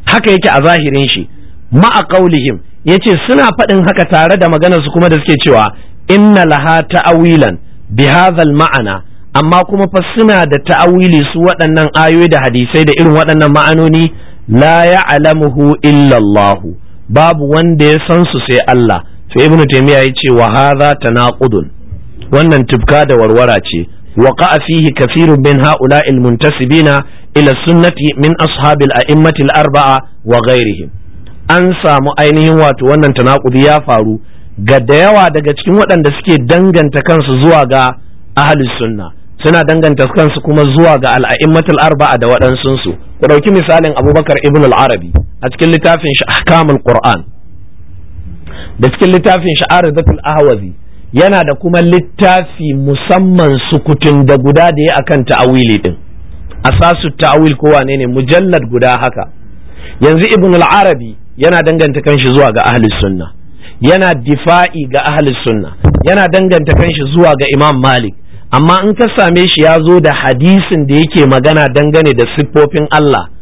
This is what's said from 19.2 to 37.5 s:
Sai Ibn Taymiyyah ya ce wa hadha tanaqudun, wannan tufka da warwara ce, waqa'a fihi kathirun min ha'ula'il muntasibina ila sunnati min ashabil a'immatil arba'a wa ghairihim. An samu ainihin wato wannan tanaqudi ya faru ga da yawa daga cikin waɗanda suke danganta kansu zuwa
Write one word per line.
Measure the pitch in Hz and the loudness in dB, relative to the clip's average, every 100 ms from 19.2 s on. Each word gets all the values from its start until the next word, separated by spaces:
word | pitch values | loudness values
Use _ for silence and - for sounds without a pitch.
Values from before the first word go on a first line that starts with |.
| - | -6
Sai | 120 151 | 0 2
Ibn | 160 143 | 4 2
Taymiyyah | 135 135 143 131 | 2 2 2 2
ya | |
ce | 127 131 | -2 0
wa | 120 113 | 2 2
hadha | 117 139 139 147 | 2 0 2 0
tanaqudun, | 143 120 117 123 117 131 104 76 - - - - - - | 0 -2 0 0 0 -2 -2 -6 -12 -14 -14 -14 -16 -4
wannan | 135 165 147 | 0 2 2
tufka | 117 131 110 143 | 0 -2 0 0
da | 143 127 | 2 2
warwara | 110 113 123 104 | 2 2 2 0
ce, | - 92 87 - - | -2 -8 -8 -12 -12
waqa'a | - 127 123 - 156 | 0 0 2 0 0
fihi | 135 160 160 | -2 0 0
kathirun | 127 127 160 165 147 | 0 -2 0 2 2
min | 135 139 | 2 2
ha'ula'il | 143 151 131 143 151 135 | 0 0 0 0 2 0
muntasibina | 123 117 156 151 127 156 151 139 135 - - | 0 0 -2 -2 0 2 2 0 -2 -14 -4
ila | 147 147 131 - | 0 2 0 0
sunnati | 170 175 170 147 139 | 2 2 0 -4 0
min | 147 | -2
ashabil | 165 156 - 143 147 139 | 0 -2 -2 0 0 0
a'immatil | 123 127 151 160 156 139 | 0 0 2 2 0 0
arba'a | 156 151 143 139 135 - - | 0 0 2 2 0 -4 -14
wa | 110 120 | -2 0
ghairihim. | 117 127 110 90 76 - - - - - | 2 0 0 -4 -10 -14 -16 -16 -16 -16
An | - 165 180 180 | -2 0 0 0
samu | 160 143 139 | 0 0 0
ainihin | 143 147 156 156 160 | 0 2 2 2 4
wato | 151 135 131 | 2 2 0
wannan | 151 147 | 2 2
tanaqudi | 123 123 139 127 127 143 | 2 2 2 0 2 2
ya | 151 | 2
faru | - 117 110 110 - - - | 0 0 0 -4 -10 -16 -16
ga | - 104 135 | -8 0 0
da | 117 | 2
yawa | 151 190 214 180 | 2 4 4 2
daga | 151 147 | 0 -2
cikin | 143 - 196 | -4 0 0
waɗanda | 185 180 147 | 2 2 0
suke | 143 - 160 | -2 0 0
danganta | 120 170 190 170 151 139 | 2 2 4 2 0 -2
kansu | - 160 143 131 | 0 0 0 0
zuwa | 147 | 4